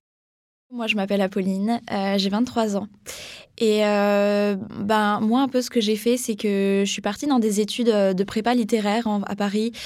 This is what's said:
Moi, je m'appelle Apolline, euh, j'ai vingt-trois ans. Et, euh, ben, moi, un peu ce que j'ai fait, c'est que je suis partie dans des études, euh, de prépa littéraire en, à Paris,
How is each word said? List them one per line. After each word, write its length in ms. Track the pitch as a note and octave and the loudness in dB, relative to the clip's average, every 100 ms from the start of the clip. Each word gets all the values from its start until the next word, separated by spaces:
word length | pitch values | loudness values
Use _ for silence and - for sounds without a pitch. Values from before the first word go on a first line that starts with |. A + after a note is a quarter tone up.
| _ _ _ _ _ _ _ | _ _ _ _ _ _ _
Moi, 160 | B3 A3 | -8 -4
je 80 | G#3+ | -2
m'appelle 260 | G3 G3+ | 0 0
Apolline, 580 | F#3+ G3+ F#3+ F#3+ G3+ A#3 - | 0 0 -2 -2 -2 -2 -4
euh, 240 | G3+ G3 G3 | -4 0 0
j'ai 120 | G3 | 0
vingt-trois 460 | G3+ B3 A#3+ A3 G3 | 0 0 0 -2 -2
ans. 120 | G3+ - - - - - - - | -6 -12 -18 -16 -16 -20 -20 -2
Et, 260 | A3+ G#3+ G#3 | 2 4 4
euh, 720 | G#3 G3+ G3+ G3+ G3+ G#3 G3 G#3 - | 4 2 2 2 2 0 -2 -6 -8
ben, 400 | G3+ A3 G#3 G#3 | 0 2 2 2
moi, 200 | A3 A#3+ | 2 2
un 60 | C4+ | 2
peu 140 | B3+ | 0
ce 80 | B3 | 0
que 100 | B3 | 0
j'ai 160 | G#3 G#3+ | 0 0
fait, 220 | A#3+ B3 | 0 0
c'est 180 | - G#3 | -2 -4
que 480 | G#3+ G3 G3 G3 G3+ | 0 0 2 2 0
je 60 | |
suis 120 | - | -2
partie 240 | G3+ G3+ D4 | -6 -4 0
dans 120 | C4 | 2
des 220 | A3 G#3 | 2 0
études, 260 | G#3 - A#3 | -2 0 2
euh, 260 | G#3+ G3 | 4 2
de 100 | F#3 G3 | 2 -2
prépa 280 | - A3 B3 | -2 0 0
littéraire 520 | G#3+ A#3 G#3 G#3+ A3+ | 2 0 0 0 0
en, 140 | G#3 | -2
à 140 | G3 G3+ | -4 -4
Paris, 360 | G3+ G#3 A3+ A3+ | -2 -2 -2 -6